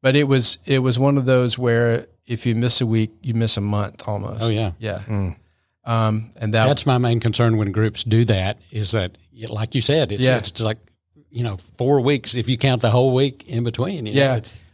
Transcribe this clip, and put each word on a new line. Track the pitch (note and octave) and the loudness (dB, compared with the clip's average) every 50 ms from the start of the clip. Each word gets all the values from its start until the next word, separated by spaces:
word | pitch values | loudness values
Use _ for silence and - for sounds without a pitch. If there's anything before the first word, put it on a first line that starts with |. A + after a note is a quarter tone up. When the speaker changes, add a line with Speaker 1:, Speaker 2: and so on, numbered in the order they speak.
Speaker 1:
but | - C3 C3 C#3+ | 0 2 2 2
it | D3 C#3 | 4 4
was, | C3+ C3+ A#2+ - - - _ | 2 2 2 2 0 -2 _
it | - C#3 C3+ | 0 0 0
was | B2+ C3 A#2+ A#2 | 2 0 0 2
one | C3+ C#3 C#3+ C#3+ | 2 2 2 2
of | C3 | 2
those | B2 C3 B2+ B2+ B2 A#2 - | 2 2 2 2 0 -2 -2
where | B2+ A#2+ A#2 A#2 A#2+ A#2 A#2 A#2 - - _ _ _ | 0 0 2 2 2 2 0 -2 -4 -8 _ _ _
if | _ A#2+ A2+ - | _ -8 -4 -2
you | B2 A2+ | -2 0
miss | A2+ A#2+ B2 A#2+ - | 0 2 2 2 2
a | B2+ | 2
week, | A2+ A2 A2 A2 A2 - _ | 0 0 0 0 -2 -4 _
you | - C3+ A2+ | -8 -6 -2
miss | A2+ A#2 A2 - - | -2 0 0 -2 -2
a | |
month | G2+ G2+ G#2 G#2 G2+ G2+ - - - - | -2 -2 -2 -2 -4 -4 -8 -12 -10 -8
almost. | G#2+ G2+ G2 F#2+ G2+ A2 A2+ | -8 -6 -6 -8 -8 -4 -4
Speaker 2:
Oh, | A#2 | -2
yeah. | A2 A2 A2+ G2+ F2 - | -2 -2 -2 -4 -6 -8
Speaker 1:
Yeah. | A2+ A2 G2 F2+ G2 - | -8 -8 -8 -8 -8 -6
Speaker 3:
Mm. | A2+ G2+ G2 F#2 E2 - _ _ _ _ _ _ _ _ _ | -4 -4 -2 -4 -6 -8 _ _ _ _ _ _ _ _ _
Speaker 1:
Um, | - A#2 A2+ A2+ A2 G#2+ G#2+ A2 - - | -4 -2 0 2 0 0 -2 -4 -8 -12
and | - A2+ G#2+ G#2+ | -8 -6 -2 0
that | A2+ A2 A2 | 2 2 2
Speaker 2:
That's | D3 C#3+ - | 2 0 2
my | C#3 B2+ B2 | 0 2 2
main | B2 A#2+ A#2 A#2 | 2 0 0 0
concern | - A#2 G#2+ - A#2+ A#2 A2 A2 | 0 -2 0 2 2 2 2 2
when | G#2+ G2+ | 0 -2
groups | F#2+ G#2+ G#2+ A2 G#2+ - - | 0 0 0 0 -2 -4 -2
do | A#2 G#2+ A2+ A#2 | 2 2 2 4
that | A2 A2 F#2+ F#2 F#2+ G#2+ - _ _ | 4 2 0 0 -4 -6 -8 _ _
is | - A2 G#2 G2 | -8 -6 -4 -2
that, | - A2 F#2 F2+ E2 - _ _ _ | 0 -2 -2 -4 -8 -14 _ _ _
y-, | A#2 A2 - | -18 -14 -10
like | - G#2 A2 G#2+ - | -8 -8 -8 -4 -4
you | C3 | -2
said, | A2+ - C#3+ D#3+ D3 - | 0 2 2 2 2 0
it's, | G#2 G2+ B2+ B2+ | -2 0 2 2
Speaker 1:
Yeah. | B2+ A#2 | 2 2
Speaker 2:
it's | G2 - - - | 0 -2 -2 -2
like, | A2+ G#2+ A2 A2+ _ _ _ _ _ _ _ _ _ _ | -4 -4 -4 -6 _ _ _ _ _ _ _ _ _ _
you | - A#2+ A#2+ | -8 -6 -6
know, | A#2 G2+ F#2 | -6 -6 -10
four | - - _ - B2 C3 C#3+ C#3+ | -12 -18 _ -4 0 2 2 4
weeks | A#2+ C3+ D3 C3+ C3 - - | 4 2 0 0 -2 -4 -4
if | B2 G#2+ G#2+ | -4 -2 -2
you | C3 A#2+ | -2 0
count | - C3+ B2+ A#2+ | 2 2 2 2
the | A2 A2+ | 2 2
whole | A2 B2 B2+ C3+ B2+ | 4 4 4 4 4
week | B2+ C3+ C#3 B2+ - - - | 2 2 0 -2 -6 -14 -8
in | - A#2 A#2+ | -6 -4 -4
between. | A#2 A2+ - B2 F3 G3+ E3 A#2 | -4 -4 -4 -4 -4 -4 -6 -8
You | G#2+ G#2 | -2 0
know, | C#3 | 2
Speaker 1:
Yeah. | C#3 C3+ C3 | 2 2 0
Speaker 2:
it's | A#2 A2 - - - - - | -2 -4 -8 -18 -20 -20 -20